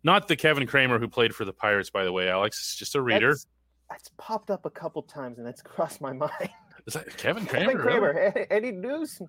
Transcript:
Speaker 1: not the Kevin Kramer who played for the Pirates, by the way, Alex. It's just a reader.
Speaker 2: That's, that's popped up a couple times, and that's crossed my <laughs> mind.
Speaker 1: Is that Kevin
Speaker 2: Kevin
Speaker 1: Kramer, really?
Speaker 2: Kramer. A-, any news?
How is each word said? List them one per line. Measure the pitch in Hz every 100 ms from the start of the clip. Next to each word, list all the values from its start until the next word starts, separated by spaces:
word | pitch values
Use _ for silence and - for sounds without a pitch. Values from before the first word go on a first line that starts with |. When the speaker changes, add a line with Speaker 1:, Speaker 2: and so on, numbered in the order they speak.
Speaker 1:
not | 151 196 -
the | 160
Kevin | 156 147 127
Kramer | 143 127 117
who | 113
played | - 113
for | -
the | 98
Pirates, | - 104 101 92
by | 98
the | 92
way, | 92 92
Alex. | 92 107 -
It's | - -
just | 104
a | 143
reader. | 127 190 233
Speaker 2:
That's, | 247 - _ _ _ _
that's | - - -
popped | - 220 -
up | 190
a | 160
couple | - 165 156
times, | - 147 127 120
and | 120
that's | 117
crossed | - - 165 -
my | 139
<laughs> |
mind. | 131 151 - - - _ - -
Speaker 1:
Is |
that | 156 - -
Kevin | 165 196
Speaker 2:
Kevin | 202 139 202 240
Speaker 1:
Kramer, | 247 233 185
really? |
Speaker 2:
Kramer. | 151 190 214
A-, | 202
any | 208 240
news? | 185 220 302 302 -